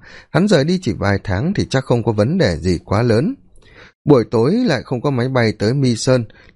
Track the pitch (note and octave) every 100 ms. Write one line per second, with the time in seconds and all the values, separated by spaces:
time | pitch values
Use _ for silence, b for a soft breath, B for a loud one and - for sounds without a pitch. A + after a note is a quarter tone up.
0 | B B B D3+ G3+ E3 D3 F#3 B2+ F2
1 | G2 G2 - F#2+ F2 - - C3+ - A#2+
2 | A#2 G#2 A2 F#3+ A#2+ D2+ F2+ E2 - G2+
3 | B2 A2 F#3 C#4 _ - B B B _
4 | C#3+ C3+ G#2+ A2+ B2 A3+ B3 B2 - B2
5 | D3 B2+ C3 C3 A2 - G#2 C#3 B2+ A2+
6 | - B2+ A2 b b